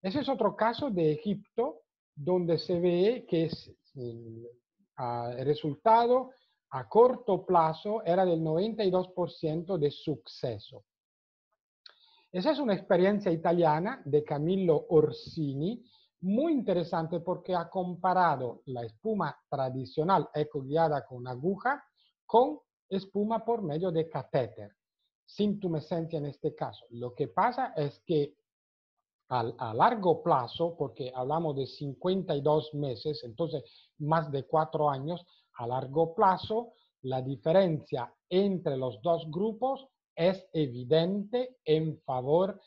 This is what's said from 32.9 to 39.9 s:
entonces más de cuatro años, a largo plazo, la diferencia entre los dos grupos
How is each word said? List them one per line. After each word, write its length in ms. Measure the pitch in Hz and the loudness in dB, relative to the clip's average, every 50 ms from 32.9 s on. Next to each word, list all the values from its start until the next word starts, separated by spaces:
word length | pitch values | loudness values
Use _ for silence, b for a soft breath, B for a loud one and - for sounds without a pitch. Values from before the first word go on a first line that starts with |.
| 123 107 - 156 151 123 - | -6 -6 -6 -6 -6 -6 -10
entonces 400 | 120 110 - 165 156 135 143 B B B B B B B _ | -16 -6 -6 -6 -4 -4 -8 B B B B B B B _
más 320 | 151 147 160 165 160 156 | -2 0 2 0 0 0
de 120 | 139 139 127 | -4 -6 -6
cuatro 460 | - - 156 156 156 - 156 151 147 | 0 2 2 2 2 0 0 0 0
años, 360 | 139 131 135 151 175 170 175 b b b b b b - | 0 0 -4 -8 -8 -8 -10 b b b b b b -10
a 100 | 123 117 | -6 -4
largo 480 | 123 131 131 127 135 156 165 160 165 | -4 -4 -4 -2 2 2 2 2 2
plazo, 580 | - 220 - 185 175 - - 214 220 240 - b b b b b _ | 4 4 4 4 2 -2 -4 -4 -4 -4 -6 b b b b b _
la 200 | _ 127 131 131 | _ -4 -4 -4
diferencia 880 | 127 131 139 120 - 160 165 190 196 175 160 151 - - - 135 117 - _ _ _ _ | -4 -4 -8 -4 0 4 6 6 6 4 2 -2 -4 -6 -6 -6 -6 -6 _ _ _ _
entre 460 | 180 180 196 202 190 180 190 165 139 131 | 2 2 2 2 0 0 -2 -2 -2 -2
los 240 | 131 127 113 104 | -2 -4 -4 -4
dos 280 | 110 170 170 160 - 160 | 0 0 0 0 0 -6
grupos 580 | 147 175 202 226 214 220 247 262 269 269 - _ | -4 -2 -2 -2 -2 -2 -2 -2 -2 -4 -8 _